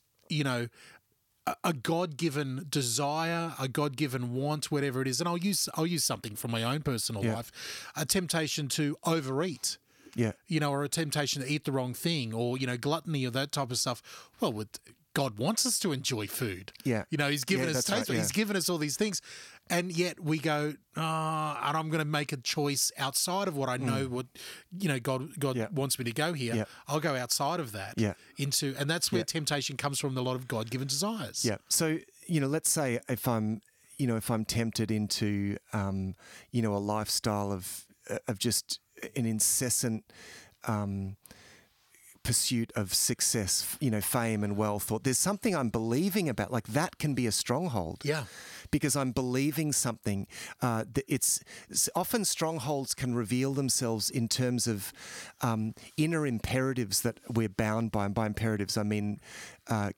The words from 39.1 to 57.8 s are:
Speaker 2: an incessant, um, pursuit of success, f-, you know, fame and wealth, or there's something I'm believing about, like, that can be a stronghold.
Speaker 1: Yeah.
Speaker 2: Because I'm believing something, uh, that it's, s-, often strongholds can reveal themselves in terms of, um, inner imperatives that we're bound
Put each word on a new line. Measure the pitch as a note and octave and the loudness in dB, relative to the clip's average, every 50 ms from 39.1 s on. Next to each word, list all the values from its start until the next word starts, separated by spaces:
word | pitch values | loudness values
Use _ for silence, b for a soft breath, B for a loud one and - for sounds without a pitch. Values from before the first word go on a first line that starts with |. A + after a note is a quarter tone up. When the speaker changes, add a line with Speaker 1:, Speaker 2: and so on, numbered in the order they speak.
| - | -2
Speaker 2:
an | C3+ A#2 | 0 0
incessant, | A2+ A2 G#2+ - - - - C3 B2 - - - A#2 A2 G#2 - B B B B B B B B B B _ - | 2 2 2 2 2 2 2 2 2 2 2 2 2 0 -2 -4 B B B B B B B B B B _ -4
um, | - A2 G#2 G#2 G2+ G2 G2 G2 G2 G2+ - B B B B B B B B B B B B B B B B B B B - - | -2 0 0 0 -2 -2 -4 -4 -6 -8 -12 B B B B B B B B B B B B B B B B B B B -6 0
pursuit | B2+ A#2 - - - B2+ A#2 A#2 - - | 2 2 2 2 2 2 2 0 0 0
of | A2+ G2+ F2+ - | -2 0 2 2
success, | - - - A#2+ - - - - A#2+ G2 F#2 - - - | 2 2 2 2 2 2 2 2 2 2 2 2 0 0
f-, | - - - | -2 -2 0
you | D3+ B2+ | 2 2
know, | A2 G#2 | 2 2
fame | F#2+ - - B2 A#2 A2+ A2 G#2 G#2+ | 2 2 2 2 2 2 2 2 2
and | G2+ G2+ | 2 2
wealth, | G#2 G#2+ G#2 G#2 G#2 - - | 2 2 2 0 0 -2 -2
or | G#2+ A2 | -2 0
there's | - C3+ B2+ - - F3+ | 2 2 2 4 2 2
something | G#3 G3+ - A3+ F3+ | 0 2 2 2 2
I'm | D3+ B2+ A2 | 2 2 2
believing | - A2+ A2 A2+ A#2 C#3 F#3 G3+ F3 G#3+ F3 | 0 0 0 2 2 2 2 2 2 2 2
about, | C#3+ G#2+ - G2+ - | 2 0 0 -2 0
like, | B2 A2+ - | -2 -2 -2
that | - G#2+ C#3+ E3+ - - - | 0 0 0 0 0 -2 -2
can | - D3+ C3 | -2 0 2
be | B2+ A#2+ | 2 2
a | A2 | 2
stronghold. | - - - - B2 D3+ F#3 E3+ A2+ G2 E2+ D#2+ F2+ - - | 2 0 2 2 0 0 0 0 0 0 -2 -2 -4 -4 -2
Speaker 1:
Yeah. | C#3 D#3 D3+ A#2 B B B B B B B B - | -2 -2 -2 -4 B B B B B B B B 0
Speaker 2:
Because | - D3 - C#3 C3 | 2 2 4 2 2
I'm | C#3+ C3+ C3 A2 | 2 0 0 0
believing | C#3 B2+ B2 B2 C3 C#3 D#3 C3+ D#3+ D#3 D3+ | 0 0 2 2 2 2 2 2 2 0 2
something, | C3+ - - B2 A2 - - G#2+ G2+ - - B B B B B B - | 2 2 2 0 -2 -2 -2 0 0 0 -2 B B B B B B 0
uh, | - B2 A#2 A2 A2+ B2 A#2 | 0 2 2 2 -2 -2 -4
that | C#3 - | -4 -2
it's, | - C#3 - - - - - B B B B B - | 0 0 0 2 0 0 -2 B B B B B -4
s-, | - - - - - | 0 0 0 2 0
often | F3 F#3 - - A3+ F#3+ | 0 0 2 0 2 2
strongholds | - - - E3 D#3+ E3 D3+ A2 D3+ D3 C#3 C3 - - | 0 0 0 0 0 0 -2 -2 0 0 0 -2 -2 -4
can | - C3+ B2 A#2+ | -2 -2 0 0
reveal | A#2+ A2+ G2 B2 B2+ C3+ C3+ C#3 | 0 0 0 2 2 2 2 2
themselves | C#3+ C#3 B2 - - C3 A2+ A2+ G#2+ - - | 2 2 2 2 2 2 0 0 0 0 0
in | - C3 A#2 | 0 0 0
terms | A2 - - B2+ B2 B2 A#2 - | 0 2 2 2 2 2 2 2
of, | A#2+ A2 G2 G2+ - B B B B B B B B B - | 0 0 -2 -4 -8 B B B B B B B B B -2
um, | C#3 A#2+ A2+ A2 A2 A2+ - B B B - | 0 0 0 0 -2 -4 -6 B B B -2
inner | - D3+ D#3+ E3+ D#3 D3+ | 0 2 2 2 2 2
imperatives | C3+ A#2 G#2+ - - B2 C3 C3 C3+ B2+ B2+ A#2 G2 - - | 2 0 0 0 0 0 2 2 2 0 0 -2 0 0 0
that | - A#2 - - - - | 0 0 -2 -4 -6 -2
we're | A#2 A2+ A2+ G2+ F#2+ - A2 | 0 2 2 2 2 0 2
bound | G#2+ A2 A2+ | 2 2 2